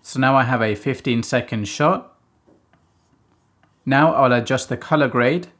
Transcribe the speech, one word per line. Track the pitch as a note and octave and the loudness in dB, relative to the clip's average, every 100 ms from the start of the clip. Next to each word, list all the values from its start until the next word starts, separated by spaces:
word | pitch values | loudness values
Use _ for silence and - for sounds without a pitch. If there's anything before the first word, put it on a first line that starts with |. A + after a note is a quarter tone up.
So | - B2+ | -10 -2
now | C3 C3+ | 2 2
I | |
have | B2 B2+ | 2 0
a | A2 G#2 | -2 -2
fifteen | - B2 - A#2 | -4 -4 -2 -2
second | A2+ B2+ - A2+ G2+ | 0 -4 -2 -6 -6
shot. | - D3+ F#3+ - _ _ _ _ _ _ _ _ _ _ _ _ _ _ _ _ _ - | -2 0 0 -6 _ _ _ _ _ _ _ _ _ _ _ _ _ _ _ _ _ -2
Now | C3+ D#3+ | 2 4
I'll | - C3 | 4 2
adjust | B2 A2+ C3 - | 2 0 -4 -4
the | A#2+ | -10
color | - D#3 C#3 | -2 0 2
grade. | A#2+ A#2+ E3+ F3 _ | 2 0 0 -6 _